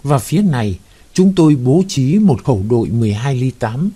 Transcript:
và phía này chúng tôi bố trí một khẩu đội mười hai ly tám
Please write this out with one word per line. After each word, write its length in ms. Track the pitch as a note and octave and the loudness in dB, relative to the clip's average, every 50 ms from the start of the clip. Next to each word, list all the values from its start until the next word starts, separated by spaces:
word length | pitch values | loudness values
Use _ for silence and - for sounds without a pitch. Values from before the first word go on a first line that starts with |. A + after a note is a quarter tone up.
| - | -4
và 160 | C#3 D3 C3 | -2 -2 -2
phía 220 | - - D3 F#3 | -2 -2 -2 0
này 380 | G#3 F#3 C#3+ A#2+ A2 G#2 F#2 - - _ _ _ - _ - | 0 0 0 0 -2 -4 -6 -8 -12 _ _ _ -18 _ 0
chúng 200 | - F#3 G3 F#3+ | 2 2 2 4
tôi 200 | F3+ D#3+ D#3 D3 | 4 4 4 4
bố 280 | C3 B2 B2+ C#3 F3+ F#3+ | 2 2 2 2 2 0
trí 320 | F#3+ - C#3 B2+ C3 E3+ G#3+ | -2 -2 -2 -2 0 2 2
một 240 | A3 F#3 B2+ G2 - | 2 2 2 0 0
khẩu 200 | - B2+ G2 F#2+ A2 | -2 -2 -2 0 0
đội 200 | B2 A#2 G#2+ D2 | 0 0 0 -2
mười 240 | G#2 A#2+ A2+ G#2+ G2+ | -2 0 0 0 -2
hai 220 | G#2 B2 C#3 C3+ | -2 -2 -4 -2
ly 160 | B2 C3 C3 - - | -2 -2 -4 -4 -4
tám 300 | A#2+ A2 A2+ C3+ F3 G#3 - | -6 -6 -4 -4 -4 -4 -6